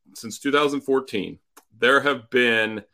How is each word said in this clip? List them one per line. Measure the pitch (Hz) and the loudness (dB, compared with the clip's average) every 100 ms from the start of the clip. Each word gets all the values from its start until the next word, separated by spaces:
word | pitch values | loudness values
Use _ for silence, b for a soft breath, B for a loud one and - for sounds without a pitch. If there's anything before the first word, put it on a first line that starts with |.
| _ | _
since | - 113 101 | -18 -16 -8
two | 143 | -2
thousand | 143 147 139 | 2 2 -2
fourteen, | - 135 131 107 87 92 _ - _ 110 | -2 -2 -2 -8 -8 -12 _ -20 _ -2
there | 120 135 | 2 4
have | 139 131 113 | 2 -4 -2
been | 123 123 113 110 107 - | 0 2 2 0 -4 -14